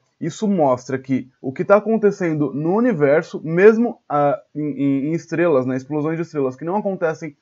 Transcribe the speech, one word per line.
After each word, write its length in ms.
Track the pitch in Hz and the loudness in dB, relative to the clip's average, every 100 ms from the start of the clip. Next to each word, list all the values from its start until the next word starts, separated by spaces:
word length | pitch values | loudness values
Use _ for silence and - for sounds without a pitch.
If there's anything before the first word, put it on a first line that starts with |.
| _ - | _ -10
isso 260 | 160 - 214 | -10 -4 -2
mostra 520 | 190 143 123 - 131 | 2 2 0 -2 -8
que 300 | 131 127 - _ | -2 -4 -4 _
o 120 | 139 | -10
que 120 | 131 | -6
tá 120 | 180 202 | 2 2
acontecendo 760 | 208 220 208 - 175 151 143 | 2 0 0 0 -4 -2 -2
no 220 | 135 156 | -2 -2
universo, 680 | 208 247 165 143 151 - 185 | 0 0 2 2 2 0 -10
mesmo, 540 | 156 170 208 220 233 - - | -4 6 6 6 0 -4 -4
ah, 320 | 147 143 131 _ | 0 2 0 _
em, 80 | 147 | -8
em, 440 | 151 131 139 139 143 | -6 -2 0 0 -2
em 60 | |
estrelas, 540 | 165 - 160 170 131 127 | -4 -4 0 2 2 0
né, 100 | 131 | -4
explosões 400 | 131 151 151 165 | -4 -4 -2 -4
de 60 | |
estrelas 340 | 165 151 131 127 | -6 -2 -4 -4
que 80 | |
não 120 | 160 208 | -4 -4
acontecem 600 | 202 185 160 156 160 - | -4 -2 -4 -4 -10 -14